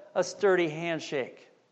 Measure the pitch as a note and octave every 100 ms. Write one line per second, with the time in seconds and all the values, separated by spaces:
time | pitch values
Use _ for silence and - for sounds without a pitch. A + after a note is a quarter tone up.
0 | - - F3+ - G3+ F#3 E3 D3+ E3+ D#3+
1 | - D3 A2+ - - _ _